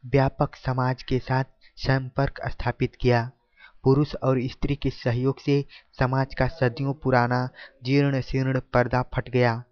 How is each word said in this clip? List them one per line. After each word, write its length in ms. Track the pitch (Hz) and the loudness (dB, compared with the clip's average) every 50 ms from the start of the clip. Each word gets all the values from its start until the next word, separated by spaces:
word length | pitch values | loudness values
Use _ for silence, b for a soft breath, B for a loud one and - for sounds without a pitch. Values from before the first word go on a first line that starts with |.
| - | -6
व्यापक 500 | 127 120 139 135 135 - - 147 139 - | 2 2 4 2 2 2 -2 -4 -4 -4
समाज 480 | - - - 127 127 127 127 131 127 - | -8 -6 -4 -2 0 0 -2 -2 -4 -4
के 160 | - 135 123 | -4 -4 -4
साथ 240 | - - 131 131 135 - _ _ b b b - | -2 -2 -2 -2 -2 -4 _ _ b b b -6
संपर्क 640 | - - 135 135 131 127 _ - 139 143 - - - 127 | 0 0 0 0 0 -4 _ -2 -2 -2 -2 -6 -8 -8
स्थापित 480 | 113 - - 120 120 _ 127 123 _ | -6 -4 -4 -6 -2 _ -4 -4 _
किया। 360 | _ - 127 120 120 117 127 - _ _ _ B B B B B B - | _ 2 2 4 4 2 -2 -10 _ _ _ B B B B B B 2
पुरुष 320 | 135 135 139 151 143 - | 2 4 4 2 -2 -4
और 260 | - - 131 131 131 | -4 0 0 0 0
स्त्री 340 | 120 135 - - - 139 143 | -2 -4 -6 -4 -2 -2 -2
के 140 | - - 139 | -2 -2 -4
सहयोग 500 | - - - 127 117 120 127 135 135 - | -4 -2 -2 -2 -2 0 0 -2 -2 -2
से 260 | - - 143 143 139 B B B B B _ - | -2 0 0 0 0 B B B B B _ -2
समाज 360 | 131 123 131 135 135 131 - | -2 0 0 -2 -2 -2 -2
का 120 | - 131 123 | -2 -2 -2
सदियों 460 | - - 131 123 117 - 139 139 135 | 0 0 0 0 0 -2 -4 -4 -4
पुराना 560 | - - 131 127 123 120 120 123 123 127 127 B B B B B B - | -4 -2 2 2 2 2 2 0 -2 -2 -4 B B B B B B -4
जीर्ण 380 | 127 135 143 143 143 139 131 | 0 2 2 4 2 0 -2
शीर्ण 380 | 120 - - 135 131 131 131 127 | -4 -2 -2 -2 0 0 -2 -2
पर्दा 420 | - _ - 123 120 120 127 123 | -4 _ 2 2 2 2 0 -2
फट 280 | 127 - - - 117 - | -2 -2 -4 -6 -6 -2
गया। 340 | 117 123 123 120 113 117 120 _ | 0 2 2 2 2 -2 -6 _